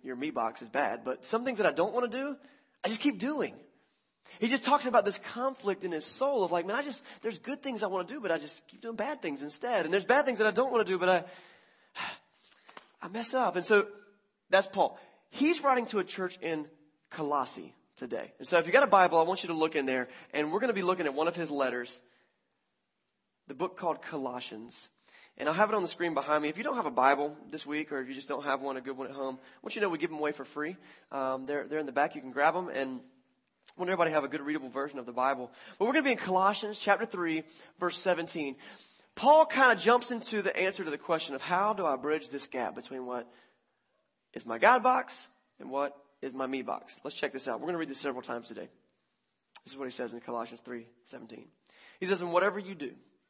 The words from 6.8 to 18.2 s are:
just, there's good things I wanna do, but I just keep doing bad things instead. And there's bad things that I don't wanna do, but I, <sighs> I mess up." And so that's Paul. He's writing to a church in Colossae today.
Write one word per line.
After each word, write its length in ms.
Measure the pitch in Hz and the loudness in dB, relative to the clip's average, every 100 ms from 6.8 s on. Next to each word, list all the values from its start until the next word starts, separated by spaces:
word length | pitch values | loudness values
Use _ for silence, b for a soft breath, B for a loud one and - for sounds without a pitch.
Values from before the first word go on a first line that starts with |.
just, 200 | 285 233 B B | -4 -8 B B
there's 160 | 220 185 | -8 -8
good 240 | - 285 | -8 -8
things 200 | 277 226 | -6 -4
I 60 | 202 | -2
wanna 180 | 185 180 | -2 -4
do, 140 | 277 | -6
but 100 | 202 | -2
I 80 | 165 | -2
just 280 | 147 - - | -4 -12 -16
keep 120 | - | -14
doing 160 | 233 226 | -8 -4
bad 240 | 226 302 | -4 -4
things 220 | 170 139 | -6 -6
instead. 420 | 143 - 247 226 | -6 -6 0 0
And 80 | 156 | 2
there's 120 | 190 | 2
bad 200 | 170 262 | 6 6
things 140 | 285 226 | 6 4
that 80 | 214 | 4
I 40 | |
don't 200 | 196 262 | 4 2
wanna 140 | 240 | 2
do, 140 | 190 185 | 2 4
but 100 | 180 | 6
I, 160 | 180 180 B B B B B B B | 6 4 B B B B B B B
<sighs> 1040 | B B _ _ _ - _ - - _ | B B _ _ _ -20 _ -20 -20 _
I 60 | 175 | -10
mess 260 | 208 226 | -6 -2
up." 220 | 254 226 180 | 0 2 0
And 100 | 175 | 4
so 200 | 214 196 - - _ _ _ _ | 4 4 -4 -20 _ _ _ _
that's 160 | 185 196 | 4 4
Paul. 320 | 196 160 B B B B | 2 0 B B B B
He's 320 | - 294 339 | 0 2 4
writing 240 | 277 254 233 | 4 2 2
to 120 | 214 | -2
a 60 | |
church 340 | 180 - 185 - | -2 -4 -6 -6
in 260 | 165 156 147 - _ _ _ | -4 -4 -6 -14 _ _ _
Colossae 640 | - 147 147 127 - 82 - _ - | -8 -2 0 0 -4 -10 -18 _ -14
today. 360 | 127 110 | -8 -6